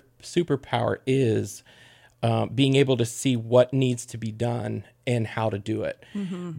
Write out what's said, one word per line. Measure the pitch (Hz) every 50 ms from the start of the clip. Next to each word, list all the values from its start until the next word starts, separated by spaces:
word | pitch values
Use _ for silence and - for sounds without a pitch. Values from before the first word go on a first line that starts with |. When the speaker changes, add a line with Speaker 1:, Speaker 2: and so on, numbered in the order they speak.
| - _ _ _
Speaker 1:
superpower | - - - 180 175 - 143 131 - - - 117 113 110 104 - -
is, | 131 131 135 131 113 107 107 107 104 - - - - - - - - - - - - _ -
uh, | - 117 113 113 110
being | - 113 117 139 139 135
able | 139 143 131 131 117
to | 113
see | - - - - 135 127
what | 117 113 113 120 123 123 - 139
needs | 135 131 127 123 120 -
to | - - 113
be | 117 113
done | 110 113 120 120 120 120 107 110 110 110 - - _ _ - 131
and | 123 117 110
how | 101 - 117 110 110
to | 104 101
do | 101 110 110 107
it. | 98 73 - - - - -
Speaker 2:
Mm-hmm. | 202 196 170 190 175 180 175 160